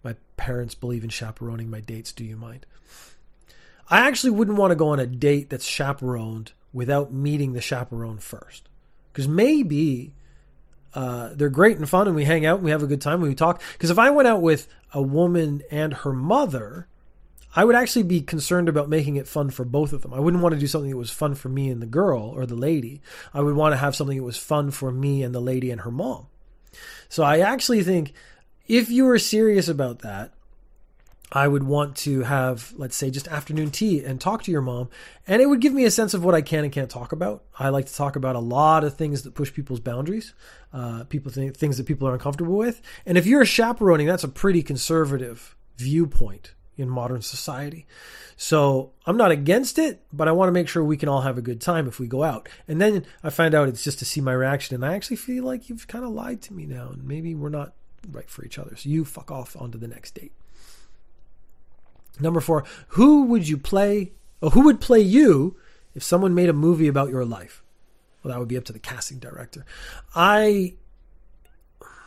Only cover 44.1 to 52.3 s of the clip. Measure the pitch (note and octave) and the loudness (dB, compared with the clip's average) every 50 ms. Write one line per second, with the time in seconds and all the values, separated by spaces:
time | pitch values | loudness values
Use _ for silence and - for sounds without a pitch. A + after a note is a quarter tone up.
44.1 | F#3 F3 - C3+ - - - G3 F#3+ F3 C#3+ - C#3+ B2 - - D#3+ E3 D#3+ C#3 | 0 0 -2 -6 -6 -2 0 2 2 2 0 -2 -6 -6 -2 0 0 0 0 0
45.1 | C#3 C3 B2+ A#2+ A#2 A2+ - - - - - - - - B2 C3 D3 E3 E3+ D3 | -2 -6 -6 -8 -14 -16 -20 -20 -20 -20 -20 -20 -12 -8 -4 0 2 2 2 6
46.1 | - - - G#2 G2 - - - - - - - - - C3+ B2+ B2+ B2+ A#2+ B2 | 6 6 6 6 2 -10 -14 -20 -20 -20 -20 -18 -10 -8 -6 -4 -4 -4 -4 -4
47.1 | B2+ A#2+ G#2 - - C3 - - C#3+ B2+ C#3+ C#3+ C#3 E3 - - - - - - | -6 -6 -8 -10 -12 -10 -10 -10 -10 -10 -10 -10 -12 -14 -20 -20 -20 -20 -20 -20
48.1 | - - - - - - - - D#3+ D#3 C#3+ C#3 C3+ C3 C3+ - _ _ - - | -20 -20 -20 -20 -18 -10 -2 2 2 4 4 4 2 2 -2 -6 _ _ -4 -2
49.1 | F#3+ A#3 A3+ F#3 E3 D3 C#3 D3 F#3 A#3+ C4+ - - - D#4+ D4+ G3 - _ - | 2 4 4 4 4 4 2 2 2 2 2 0 0 0 0 0 -2 -6 _ -14
50.1 | - C#3+ D#3 D#3+ D#3+ F3+ F#3+ F#3 F3+ F3+ F3 - - E3+ D#3 D3+ D#3 D3 - D3 | -6 -2 0 2 4 4 4 4 2 2 0 0 0 0 0 0 0 0 0 0
51.1 | C#3 C3+ C3 C3+ B2+ B2+ A#2 B2 A#2+ A2+ - - F3 E3 D3+ B2+ A2+ - B2+ A2+ | 0 0 0 -2 -4 -4 -6 -8 -8 -6 -2 -2 -2 -2 -2 -4 -6 -8 -8 -6
52.1 | B2+ B2+ D3+ D#3+ | -4 -2 -2 -2